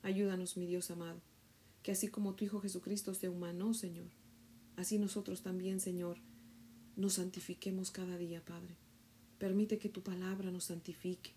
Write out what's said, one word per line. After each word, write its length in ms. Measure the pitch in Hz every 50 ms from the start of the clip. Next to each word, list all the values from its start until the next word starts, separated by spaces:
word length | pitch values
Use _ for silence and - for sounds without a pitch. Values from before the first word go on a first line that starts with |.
Ayúdanos, 540 | - 196 190 196 202 196 190 180 180 180 -
mi 100 | 185 180
Dios 240 | 175 180 180 175 -
amado, 300 | - 175 170 165 170 175 - - - - - - - - - - - -
que 100 | - -
así 160 | 196 190 - 202
como 260 | - 214 208 196 190
tu 120 | - 208
Hijo 160 | 202 214 208
Jesucristo 500 | 196 202 190 185 - - 208 202 - 202
se 160 | 190 190 - 185
humanó, 460 | 175 180 175 170 170 175 190 226 226
Señor, 340 | 226 202 175 170 170 175 175 - - - - - - - - - - - - -
así 220 | - 180 - 214 208
nosotros 440 | 208 196 - 214 190 - 185 180
también, 380 | - 190 185 185 185 190 190 185
Señor, 360 | - 185 180 175 175 175 175 - - - - - - - - - - - - - - - -
nos 160 | 196 190 196
santifiquemos 760 | 190 185 180 185 - 185 - - 175 - - 196 190 190 185 -
cada 260 | - 190 185 180 175
día, 260 | 175 175 165 170 165
Padre. 360 | - - 170 170 180 175 170 - - - - - - - - - - - - -
Permite 380 | 202 196 190 202 214 214 214
que 140 | 208 - 208
tu 120 | - 190
palabra 480 | 180 196 180 180 185 185 190 196 190 185
nos 140 | 180 180 -
santifique 680 | - 175 170 - - 160 - - 180 180 - - - -